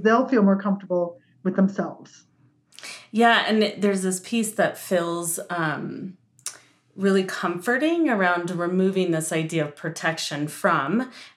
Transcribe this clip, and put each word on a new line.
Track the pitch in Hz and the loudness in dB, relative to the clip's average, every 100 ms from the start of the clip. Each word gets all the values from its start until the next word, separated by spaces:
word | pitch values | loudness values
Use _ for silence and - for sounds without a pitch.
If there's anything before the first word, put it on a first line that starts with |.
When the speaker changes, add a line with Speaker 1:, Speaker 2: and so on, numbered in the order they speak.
Speaker 1:
they'll | 220 233 262 | 4 4 4
feel | 240 | 4
more | 196 190 | 4 4
comfortable | 208 196 - 180 170 - _ _ | 0 -4 -2 -2 -2 -6 _ _
with | 185 | -2
themselves. | 196 190 - 160 - - - _ _ _ _ _ - - - - | 2 2 2 -6 -8 -20 -20 _ _ _ _ _ -20 -18 -20 -6
Speaker 2:
Yeah, | 220 233 233 - | 4 6 6 4
and | 220 214 - | 2 2 2
there's | 202 196 | 0 2
this | 185 185 | -2 -4
piece | - 233 214 | -4 -2 -2
that | - 165 - | 0 0 -2
feels, | - 180 170 170 170 - - | -2 0 0 -4 -4 -8 -6
um, | 175 160 151 - - 190 - _ _ - - _ _ _ | -4 -2 -4 -8 -10 -12 -14 _ _ -16 -16 _ _ _
really | - 196 196 | -2 2 2
comforting | 190 - 175 180 233 254 311 339 302 | 0 -4 -4 -4 -2 0 0 2 2
around | 214 180 175 175 | 2 2 0 -2
removing | 175 175 185 190 190 175 | -4 -2 0 0 0 0
this | 160 160 | 0 -2
idea | 165 160 160 | -4 -2 -2
of | 147 | -4
protection | - 165 160 165 160 - 147 151 | -6 -10 -4 -4 -4 -6 -6 -6
from, | - 190 160 139 220 254 - - | -2 0 0 0 -2 -4 -12 -20